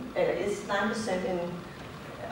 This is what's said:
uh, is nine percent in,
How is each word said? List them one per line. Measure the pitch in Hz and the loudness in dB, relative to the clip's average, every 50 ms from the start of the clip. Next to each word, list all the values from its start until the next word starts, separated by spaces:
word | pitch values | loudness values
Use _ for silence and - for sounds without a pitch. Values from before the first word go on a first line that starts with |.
| - - - 190 | -6 -2 2 4
uh, | |
is | 170 156 - - 196 202 - - - - | 4 4 4 4 2 2 0 0 0 0
nine | 202 196 208 214 | 2 2 4 2
percent | 208 - - - 185 180 180 | 2 2 0 0 2 2 2
in, | 165 185 175 175 180 175 - - - - - - - - - - - - - - - | 2 2 2 0 -2 -4 -6 -8 -10 -10 -10 -10 -10 -10 -10 -10 -10 -10 -8 -6 -4